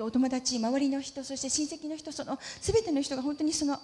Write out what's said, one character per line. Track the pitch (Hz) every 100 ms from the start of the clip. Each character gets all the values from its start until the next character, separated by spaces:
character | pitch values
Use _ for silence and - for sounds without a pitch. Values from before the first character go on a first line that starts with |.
お | 220
友 | 247 262
達、 | 254 254 247
周 | 226 269
り | 277
の | 277
人、 | 269 277
そ | 262 269
し |
て | 269
親 | 285 294
戚 | 320 302
の | 311
人、 | 311
そ | -
の | - 269 - -
全 | - 440
て | 392
の | 277
人 | 277
が | 262
本 | 269 294
当 |
に | 302
そ | 311
の | 285 277